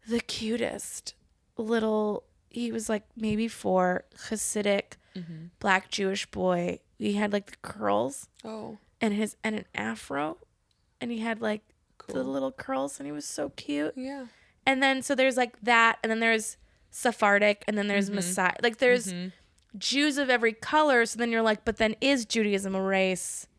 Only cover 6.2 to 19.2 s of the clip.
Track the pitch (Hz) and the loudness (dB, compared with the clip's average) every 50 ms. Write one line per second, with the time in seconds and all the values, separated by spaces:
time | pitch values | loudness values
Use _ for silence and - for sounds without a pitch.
6.2 | - - - 202 185 185 180 175 175 180 175 - _ _ _ _ 214 208 202 208 | -6 -8 -6 0 0 2 2 2 0 -2 -6 -8 _ _ _ _ -2 -2 0 0
7.2 | 208 208 202 208 196 - - _ - - - 208 214 208 202 208 226 269 277 - | 0 0 0 -2 -4 -6 -20 _ -14 -14 -12 -4 -2 0 2 2 0 -2 -4 -8
8.2 | - _ _ _ - 226 220 220 214 226 220 208 _ _ _ _ - 220 202 202 | -14 _ _ _ -16 -14 -12 -12 -12 -14 -14 -18 _ _ _ _ 0 0 2 0
9.2 | 214 208 - _ - 220 220 214 - _ _ - 202 220 226 214 - - 277 277 | -2 -2 -4 _ -6 -6 -6 -6 -8 _ _ -6 -4 -4 -6 -8 -10 -8 -6 -4
10.2 | 294 311 330 359 - _ _ _ _ _ _ _ _ _ _ _ - 233 240 226 | -4 -4 -6 -10 -16 _ _ _ _ _ _ _ _ _ _ _ -8 -8 -6 -4
11.2 | 220 233 226 220 233 214 208 208 _ _ _ _ _ _ _ _ - - - 262 | -4 -6 -6 -4 -2 -4 -4 -4 _ _ _ _ _ _ _ _ -16 -8 -6 -6
12.2 | 262 262 269 277 269 269 262 - - - 269 262 269 285 - - 277 285 294 294 | -4 -4 -4 -4 -4 -4 -6 -8 -8 -6 -4 -4 -4 -6 -6 -10 -10 -10 -10 -10
13.2 | 285 - - - 294 277 - - - - 294 285 294 311 - 262 254 262 277 277 | -10 -10 -8 -6 -8 -8 -8 -12 -8 -6 -4 -4 -4 -4 -6 -8 -10 -10 -10 -12
14.2 | 262 240 _ _ _ _ _ _ _ - 269 262 277 269 269 262 247 - 285 240 | -12 -14 _ _ _ _ _ _ _ 0 2 4 4 2 2 2 0 -2 2 2
15.2 | 262 262 247 254 247 226 - _ - 220 240 233 226 226 226 - - 220 220 220 | 4 2 4 2 0 -2 -2 _ 0 4 6 6 6 6 4 2 -2 -2 0 2
16.2 | 226 226 226 220 214 - - _ _ _ _ _ _ _ - - - 247 226 - | 2 2 2 2 0 -4 -10 _ _ _ _ _ _ _ -12 -2 0 0 0 4
17.2 | - 202 202 202 208 208 202 208 - - 214 208 202 208 202 202 196 190 202 202 | 4 6 6 6 6 4 2 2 -2 -4 -2 -2 0 0 2 0 0 0 -2 -4
18.2 | 180 175 185 190 185 180 - - - 240 226 - 262 247 247 247 233 190 180 175 | -2 -2 0 2 2 2 0 2 0 0 0 4 4 4 4 4 2 -4 -6 -6